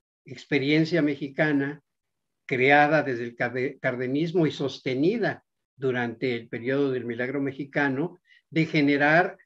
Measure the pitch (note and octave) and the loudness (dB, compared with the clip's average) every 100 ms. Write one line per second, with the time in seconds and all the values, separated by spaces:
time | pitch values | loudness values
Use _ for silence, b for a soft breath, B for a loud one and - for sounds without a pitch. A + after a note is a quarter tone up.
0 | _ _ - B2+ - C#3+ C3+ D3+ D#3 E3+ | _ _ -20 -20 -4 -2 2 2 2 2
1 | D3 C#3 C#3 - D#3 C#3+ C#3 D3+ _ _ | 0 -2 -6 -2 0 0 -2 -6 _ _
2 | _ _ _ _ - B2 C3 C#3+ D3 D3+ | _ _ _ _ -4 2 6 6 6 2
3 | C#3 A#2+ A#2+ A#2 B2 B2+ C3 - C3+ B2 | 0 -4 -6 -6 -6 -4 -6 -4 -6 -4
4 | B2+ C#3+ E3+ F3 D3+ - C#3 - C3+ B2+ | -4 -2 0 2 0 0 -6 -6 -4 0
5 | D#3+ A#3 E3+ A#2+ _ _ _ _ C3 B2 | 0 0 -2 -4 _ _ _ _ -2 -2
6 | A#2 A2+ C3+ A#2 A2+ A#2+ A#2+ C3+ C#3+ B2+ | -4 -4 -4 -4 -6 -8 -2 0 0 -2
7 | A#2 A#2 B2 C#3 C#3 C#3 C#3 D3+ C#3+ C3 | -4 -4 -4 -4 -4 -6 -6 -2 -2 -2
8 | F3 - b b _ D#3+ D#3+ D#3+ C#3+ C#3 | -4 -8 b b _ -2 0 2 4 4
9 | D3 E3 F#3 - | 4 4 2 -4